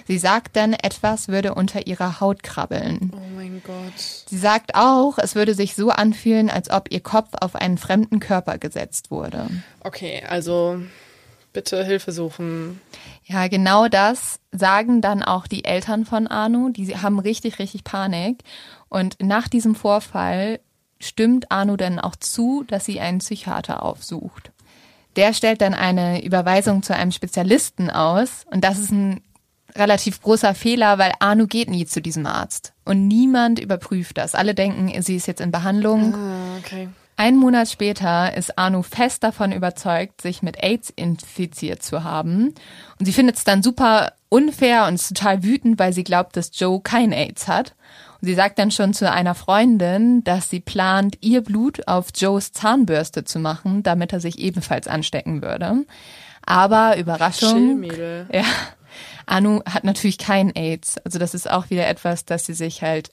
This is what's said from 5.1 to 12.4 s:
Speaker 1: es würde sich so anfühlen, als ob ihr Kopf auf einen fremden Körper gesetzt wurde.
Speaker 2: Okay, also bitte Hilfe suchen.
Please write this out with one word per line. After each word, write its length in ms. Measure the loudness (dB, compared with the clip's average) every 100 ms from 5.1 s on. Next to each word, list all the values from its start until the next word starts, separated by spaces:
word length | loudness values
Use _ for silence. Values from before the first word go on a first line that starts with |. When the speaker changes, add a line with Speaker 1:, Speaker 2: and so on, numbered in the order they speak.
| 0
Speaker 1:
es 180 | -2 0
würde 180 | 0
sich 200 | 0 -2
so 160 | 0 0
anfühlen, 600 | 2 2 2 2 2 2
als 200 | 0 -2
ob 220 | -2 -2
ihr 80 | -8
Kopf 300 | 0 0 0 -6
auf 160 | -6 -4
einen 220 | -2 -2
fremden 420 | 0 0 2 -2
Körper 380 | 0 -2 -2 -8
gesetzt 520 | -8 -8 -8 -10 -8
wurde. 400 | -8 -8 -8 -8 -10 -12 _
Speaker 2:
Okay, 420 | -14 -12 -10 -10 -6
also 540 | -6 -2 0 0 -4 -10 -18 -20 _ _ _ _
bitte 320 | -10 -6 -4 -2
Hilfe 260 | -4 -4
suchen. 720 | -8 -8 -8